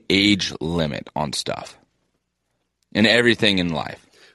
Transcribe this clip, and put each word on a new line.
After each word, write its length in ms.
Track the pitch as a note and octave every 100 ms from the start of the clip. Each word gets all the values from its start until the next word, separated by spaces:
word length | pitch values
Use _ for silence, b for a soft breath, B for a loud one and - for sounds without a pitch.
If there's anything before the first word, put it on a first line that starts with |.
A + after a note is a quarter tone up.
| -
age 440 | F#2+ G#2 G2 - -
limit 480 | D#2+ E2+ D2+ C2+ - -
on 140 | D2+
stuff. 440 | - - - - - _ _ _ _ _ _ _ _ _ _ _
In 120 | - A2
everything 540 | A#2 A#2+ A2 G#2+ F#2+
in 100 | F2
life. 320 | D#2 - - _ b b